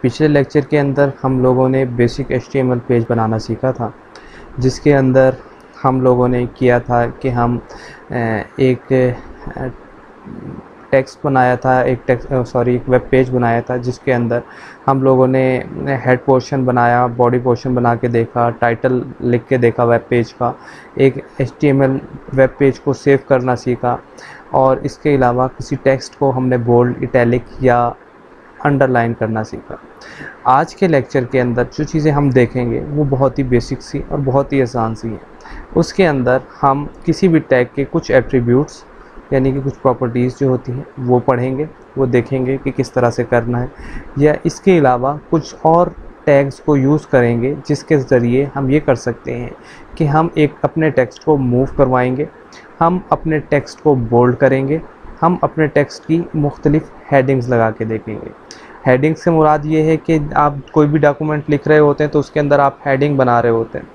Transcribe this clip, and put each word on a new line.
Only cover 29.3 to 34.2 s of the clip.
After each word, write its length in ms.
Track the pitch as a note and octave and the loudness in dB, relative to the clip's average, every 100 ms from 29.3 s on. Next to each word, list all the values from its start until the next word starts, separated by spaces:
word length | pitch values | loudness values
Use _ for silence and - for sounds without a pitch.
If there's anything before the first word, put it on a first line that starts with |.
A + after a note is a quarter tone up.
| A2 | -4
सीखा। 360 | G#2+ - - - - - - - - - B2 | -6 -12 -14 -18 -18 -20 -20 -18 -18 -6 2
आज 280 | C3 E3 | 2 2
के 140 | - F#3 | -2 2
lecture 360 | D3 A#2+ C#3 | 2 0 -4
के 140 | A#2+ C3 | 0 -2
अंदर 260 | B2 A#2 | 0 -2
जो 200 | A#2 - | -2 -4
चीज़ें 280 | D3+ D#3+ D3+ | -4 0 0
हम 200 | D3 C#3+ | 2 2
देखेंगे 480 | B2+ A#2+ B2+ A#2+ B2 | 2 2 0 -4 -4
वो 240 | C#3+ D3 | -4 -2
बहुत 340 | D3 C3 C3+ C3 | -2 2 0 0
ही 60 | |
basic 380 | B2+ A#2+ - C3+ | 0 0 -2 -10
सी 160 | - C#3+ | -8 -10
और 200 | - D3 | -6 -4